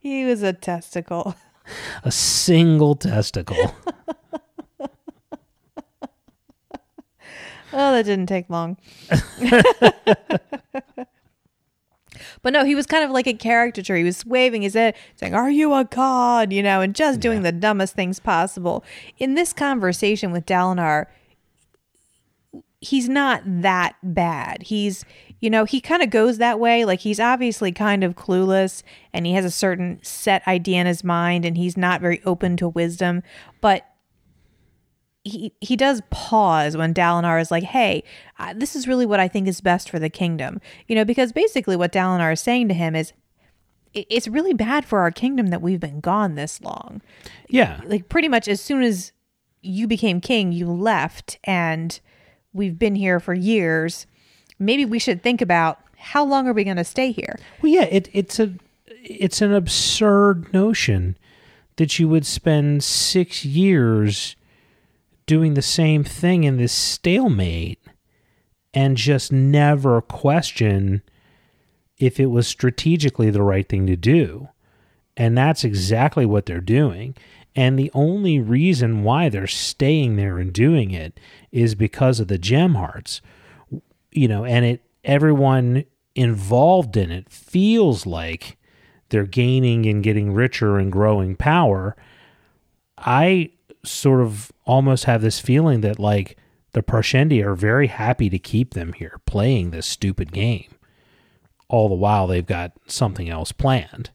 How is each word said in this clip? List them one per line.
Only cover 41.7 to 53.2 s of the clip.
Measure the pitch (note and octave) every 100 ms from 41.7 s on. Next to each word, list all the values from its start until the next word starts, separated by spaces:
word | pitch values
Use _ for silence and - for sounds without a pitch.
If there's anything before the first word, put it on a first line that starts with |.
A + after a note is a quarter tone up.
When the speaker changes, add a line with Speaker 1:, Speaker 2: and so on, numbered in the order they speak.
| F#3
Speaker 1:
what | F3
Dalinar | G3 F#3 F3+ E3
is | D#3+
saying | - B3 A#3
to |
him | E3+ E3
is, | D#3+ D#3+ _ _ _ _ _ _ _ _ -
"I-, | -
it's | A3+ A#3
really | A#3+ F#4
bad | B3+ A3 D4
for | C#4 G#3
our | F3
kingdom | E3+ B3 C4+ G3+
that | E3+
we've | E3+ F#3
been | E3 D3
gone | D#3+ G3 G3+
this | D3 D3+ -
long." | - - - - _ _ - - _
Speaker 2:
Yeah. | B3+ A3+ - C#3
Speaker 1:
Like, | G#3 F3+
pretty | E4 D#4+
much | A#3+ A3
as | G3
soon | - C#4
as | B3 F#3+ F3+ _ _ _ _ _
you | F#3 F#3+ A3
became | A3+ A3+ F3+
king, | - A#3+ F#3
you | E3+ F3
left, | F3 G#3 G3 D3+ - - -
and | - F#3 E3 D#3+ E3 - _ _ _ _ _
we've | F#3+ G3+ E3
been | A3 G3+
here | G3
for | F3